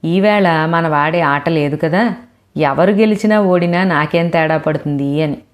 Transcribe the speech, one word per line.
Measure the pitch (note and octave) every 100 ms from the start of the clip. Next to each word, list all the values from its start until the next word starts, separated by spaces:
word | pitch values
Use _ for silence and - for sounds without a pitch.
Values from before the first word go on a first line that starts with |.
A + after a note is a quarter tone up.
ఈవేళ | E3 F3+ G3+ G#3 F#3 D#3+ D#3+
మన | E3 E3
వాడే | D3 D3 E3+
ఆట | D#3 C#3+ E3
లేదు | D#3+ D3 D3
కదా, | D#3+ F3 A#3 - - _ _ -
ఎవరు | D3 C3+ F#3
గెలిచినా | G#3 G#3+ G#3 G#3+ G#3+
ఓడినా | G3 F3+ F3 F3
నాకేం | F#3+ D#3 D3+ E3+ E3+
తేడా | E3 D#3+ D#3+
పడుతుంది | D#3 D3+ D3 C#3+ C#3 C#3+
అని. | D#3 C#3 _